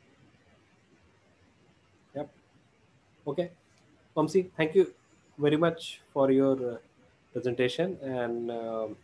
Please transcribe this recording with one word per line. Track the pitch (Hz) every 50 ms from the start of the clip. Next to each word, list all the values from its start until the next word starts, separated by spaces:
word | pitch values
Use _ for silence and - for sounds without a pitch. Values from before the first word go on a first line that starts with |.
| _ _ _ _ _ _ _ _ _ _ _ _ _ _ _ _ _ _ _ _ _ _ _ _ _ _ _ _ _ _ _ _ _ _ _ _ _ _ _ _ _ _ -
Yep. | 139 151 143 _ _ _ _ _ _ _ _ _ _ _ _ _ _ _ _ _ _ -
Okay. | 147 139 180 175 175 - _ _ _ _ _ _ _ _ _ _ _ -
Vamsi, | 160 151 156 - 190 180 - -
thank | - 160 156 160
you | 196 180 - - _ _ _ _ _ _ _ _ -
very | 143 147 151
much | 151 170 165 165 - - - - - _ _
for | - 143 135 135
your, | 131 135 135 135 131 131 123 120 117
uh, | 113 - _ _ _ _ _ _ _ _ _
presentation. | - 123 120 123 120 - 123 123 - - 170 190 175 -
And, | 139 135 131 123 120 117 117 117 117 117
um, | 117 117 117 113 113 110 110 107 107 -